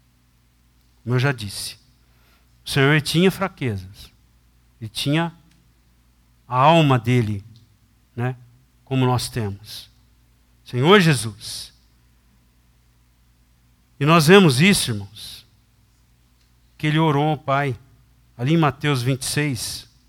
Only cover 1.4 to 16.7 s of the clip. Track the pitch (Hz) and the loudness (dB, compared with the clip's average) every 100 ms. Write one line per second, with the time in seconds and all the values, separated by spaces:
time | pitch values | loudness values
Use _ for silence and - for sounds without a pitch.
1.4 | 101 - - - _ _ _ _ _ _ | -10 -12 -14 -16 _ _ _ _ _ _
2.4 | _ _ - 147 139 151 151 160 185 - | _ _ -6 0 2 2 0 0 0 0
3.4 | 190 - 131 98 92 - - _ _ _ | -6 -6 -8 -6 -10 -20 -20 _ _ _
4.4 | _ _ _ _ 110 - 139 156 170 - | _ _ _ _ -14 -8 -4 -2 -4 -8
5.4 | _ _ _ _ _ _ _ _ _ _ | _ _ _ _ _ _ _ _ _ _
6.4 | - 123 143 165 147 127 110 123 110 101 | -6 2 4 4 4 2 0 0 0 -6
7.4 | - - _ _ _ _ _ - 123 127 | -12 -20 _ _ _ _ _ -8 -8 -8
8.4 | - _ _ _ - 135 127 120 - 127 | -16 _ _ _ -6 -2 0 0 -4 -6
9.4 | 104 98 - - - _ _ _ _ _ | -8 -10 -16 -20 -20 _ _ _ _ _
10.4 | _ _ - 123 143 208 165 131 110 101 | _ _ -10 0 4 6 6 2 -2 -12
11.4 | - - - _ _ _ _ _ _ _ | -16 -16 -18 _ _ _ _ _ _ _
12.4 | _ _ _ _ _ _ _ _ _ _ | _ _ _ _ _ _ _ _ _ _
13.4 | _ _ _ _ _ - 143 170 147 196 | _ _ _ _ _ -4 2 4 6 6
14.4 | 175 123 185 196 - 107 98 - - - | 6 4 2 2 -2 -8 -10 -18 -20 -20
15.4 | - _ _ _ _ _ _ _ _ _ | -20 _ _ _ _ _ _ _ _ _
16.4 | _ _ _ | _ _ _